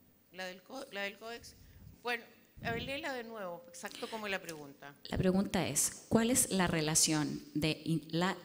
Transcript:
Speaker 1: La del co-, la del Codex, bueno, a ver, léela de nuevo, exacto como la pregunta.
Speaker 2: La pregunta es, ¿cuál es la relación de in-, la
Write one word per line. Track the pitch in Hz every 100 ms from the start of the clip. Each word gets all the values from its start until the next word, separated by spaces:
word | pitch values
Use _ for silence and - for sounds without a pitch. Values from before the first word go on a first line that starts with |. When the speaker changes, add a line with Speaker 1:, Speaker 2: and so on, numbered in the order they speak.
| _ _ _
Speaker 1:
La | 180 185
del | 185
co-, | - 262 269
la | 202
del | 202 220
Codex, | 226 233 - - - - - -
bueno, | 240 233 - - - -
a | 226
ver, | 233
léela | 240 277 320
de | 254 226
nuevo, | 226 185 170 -
exacto | - 202 - 226
como | 220 208
la | 190
pregunta. | 170 156 143 139 143 143 -
Speaker 2:
La | -
pregunta | 185 185 196 196 123
es, | 147 - - -
¿cuál | 220 226
es | 269 -
la | 190 175
relación | 170 151 160 - 156 143 143 -
de | 156 156 -
in-, | - 160 -
la | 165 180 -